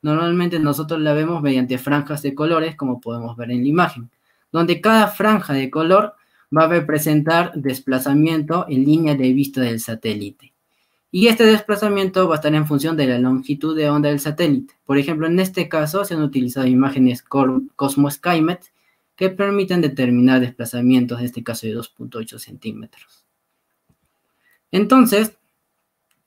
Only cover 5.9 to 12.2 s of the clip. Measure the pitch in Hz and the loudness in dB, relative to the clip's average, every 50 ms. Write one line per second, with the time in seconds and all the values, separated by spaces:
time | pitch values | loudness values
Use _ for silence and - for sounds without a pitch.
5.9 | 190 202 208 208 - _ _ _ _ _ _ _ 147 160 160 160 175 170 160 156 | 4 4 4 0 -6 _ _ _ _ _ _ _ 2 2 2 4 2 0 0 0
6.9 | 156 147 151 156 151 151 147 160 165 170 175 175 - - 131 135 127 - - 135 | -2 -2 0 2 2 2 2 2 2 2 0 0 -4 -6 -6 -6 -6 -6 -4 -4
7.9 | 127 131 - 143 139 147 156 165 165 156 147 151 165 180 180 - 143 131 135 147 | -4 -2 0 0 2 2 2 2 0 -2 -2 -2 -2 -4 -2 -2 0 2 4 4
8.9 | 151 165 160 151 147 135 131 127 127 139 139 139 - 135 127 117 117 113 - - | 4 4 2 2 0 2 2 2 2 2 0 -2 -2 -4 -2 -2 -2 -4 -6 -8
9.9 | 113 113 - 113 104 104 101 101 - _ _ _ _ _ _ _ _ _ _ _ | -10 -6 -6 -6 -6 -6 -8 -12 -14 _ _ _ _ _ _ _ _ _ _ _
10.9 | _ _ _ _ - 185 208 233 226 226 233 220 220 214 214 - 208 196 214 208 | _ _ _ _ 0 2 4 4 4 6 6 6 6 4 2 -2 -2 0 0 0
11.9 | 202 196 196 185 190 190 | 0 0 -2 0 0 2